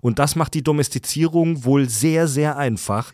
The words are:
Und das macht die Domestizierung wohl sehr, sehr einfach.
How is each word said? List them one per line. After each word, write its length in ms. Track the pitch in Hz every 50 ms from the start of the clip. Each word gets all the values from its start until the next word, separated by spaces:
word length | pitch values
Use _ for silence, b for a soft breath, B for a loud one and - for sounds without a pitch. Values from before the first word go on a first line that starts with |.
Und 160 | B 123 113 -
das 180 | 143 143 -
macht 200 | 165 156 - -
die 80 | 160 127
Domestizierung 1040 | 156 151 147 135 - - 131 - - - 147 160 165 160 170 165 165 170 139 120
wohl 220 | 127 139 139 135 123
sehr, 400 | 110 107 127 160 160 160 165 156
sehr 300 | 131 143 151 151 143 139
einfach. 560 | 143 123 110 92 - - 101 110 120 -